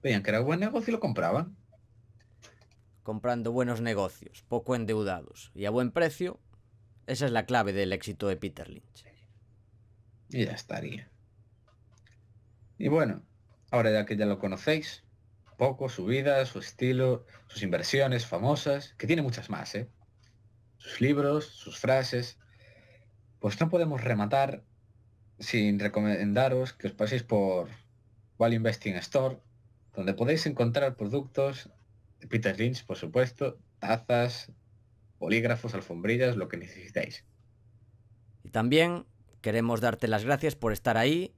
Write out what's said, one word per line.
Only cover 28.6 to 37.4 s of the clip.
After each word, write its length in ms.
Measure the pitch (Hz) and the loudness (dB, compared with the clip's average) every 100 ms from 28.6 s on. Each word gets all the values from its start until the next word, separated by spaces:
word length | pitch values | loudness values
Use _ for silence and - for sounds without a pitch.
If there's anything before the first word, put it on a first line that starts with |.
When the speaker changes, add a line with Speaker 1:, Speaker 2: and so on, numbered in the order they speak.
| 113 110 107 90 | 0 -2 -4 -6
Speaker 1:
Store, 440 | - 143 131 - _ _ _ _ _ | 0 0 0 -4 _ _ _ _ _
donde 200 | - 92 | -6 -2
podéis 320 | 95 120 160 160 | 0 2 2 0
encontrar 500 | 131 117 123 139 131 | 0 2 2 0 -2
productos 760 | 104 131 135 - 139 135 - _ _ - _ _ | -2 -2 -2 -2 -2 -2 -14 _ _ -20 _ _
de 80 | - | -6
Peter 300 | 117 107 95 | -2 -2 0
Lynch, 280 | 117 127 - | 0 -2 -8
por 120 | 92 | -10
supuesto, 600 | 82 123 127 - 139 - - _ | -2 0 0 -2 -6 -6 -20 _
tazas, 720 | 95 117 - 120 123 - - - _ - _ _ _ _ | -2 -2 0 0 0 -2 -14 -20 _ -20 _ _ _ _
bolígrafos, 540 | 85 113 113 117 117 | 0 2 2 -2 -4
alfombrillas, 640 | 107 - 85 98 120 127 117 | -8 -8 -4 0 2 2 0
lo 100 | 87 | -4
que 80 | 85 | -8
necesitéis. 680 | 82 - 90 - 76 - - _ | -12 -16 -8 -6 -6 -10 -20 _